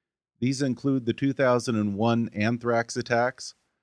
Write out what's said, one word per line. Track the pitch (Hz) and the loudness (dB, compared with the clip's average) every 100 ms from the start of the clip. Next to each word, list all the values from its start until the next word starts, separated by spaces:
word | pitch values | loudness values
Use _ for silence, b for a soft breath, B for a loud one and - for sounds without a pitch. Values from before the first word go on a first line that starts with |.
| _ _ _ - | _ _ _ -6
These | 123 131 | -4 -2
include | 139 117 139 135 117 | -2 -2 -2 -2 -2
the | |
two | 110 139 | -2 -2
thousand | 135 127 123 120 110 | 2 2 2 2 0
and | 104 98 | 0 0
one | 117 117 113 | 2 2 0
anthrax | 95 107 120 120 117 117 123 | 0 0 0 0 0 -2 -6
attacks, | 117 117 123 - - - _ _ | 0 0 0 -4 -16 -20 _ _